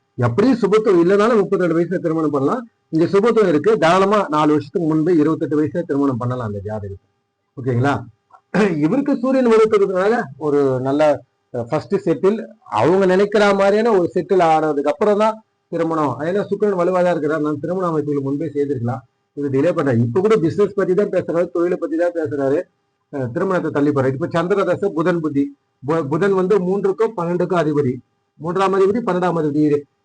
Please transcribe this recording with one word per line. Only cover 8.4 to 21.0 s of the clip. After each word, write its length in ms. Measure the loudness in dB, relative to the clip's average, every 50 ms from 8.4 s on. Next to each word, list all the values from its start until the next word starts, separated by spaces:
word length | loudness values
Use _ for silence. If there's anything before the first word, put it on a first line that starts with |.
| _ _ -2 0 0 0 0
இவருக்கு 360 | 0 0 0 0 0 0 0 -2
சூரியன் 340 | -2 0 0 0 2 4 4
வலுத்துறதுனால 640 | 4 4 4 4 4 2 2 2 0 0 0 0 0 -2 -2 -6 -8 -6
ஒரு 200 | -4 0 2 2 2 2 0 -2
நல்ல, 220 | -2 -2 0 2 2 2 2 0 -4 _ _ _ _ _ -8
அஹ், 120 | -8 -6
ஃபர்ஸ்ட் 300 | -4 -6 -6 -4 -2 -4
செட்டில், 420 | -2 0 0 -2 2 2 0 0 0 -6 -12 -16 _ _ -6
அவங்க 360 | -2 0 2 2 4 4 4
நினைக்கிற 380 | 4 4 2 2 2 2 2 2 2 2
மாதிரியான 400 | 2 2 2 2 2 2 2 2
ஒரு 120 | 2 0 0 -2
செட்டில் 320 | -4 -2 0 2 2 4
ஆனதுக்கு 460 | 4 2 2 2 0 -2 -2 -2 -2 -2
அப்புறம் 260 | 0 2 0 2 2
தான் 180 | 2 0 -2 -4 -10 _ _ _ _ -8 -4
திருமணம், 400 | -2 -2 -2 0 -2 -2 -2 -2 -4
ஏன்னா 220 | -4 -4 -2 -2 -2
சுக்கிரன் 340 | -4 -2 -2 0 0 0 0
வலுவாதான் 340 | 0 0 2 2 2 2 0
இருக்கிறார், 280 | 0 -2 -2 -2 -2 -2
நான் 160 | -2 -4 -4
திருமண 240 | -6 -6 -4 -4 -4
அமைப்புகளை 360 | -2 -2 -2 -2 -2 -4 -4 -4
முன்பே 260 | -4 -4 -4 -6 -6
செய்திருக்கலாம், 540 | -4 -4 -2 -2 -4 -4 -4 -6 -6 -8 -10 _ _ _ _ _ -10
இது 120 | -8 -6 -2
டிலே 220 | 0 0 0 0 0
பண்றாரு. 280 | 0 0 0 2 0
இப்ப 200 | 0 0 0 0
கூட 140 | 2 2 2
பிசினஸ் 420 | 2 2 0 0 0 -2 0 0 -2
பத்தி 160 | -2 0 0
தான் 180 | 0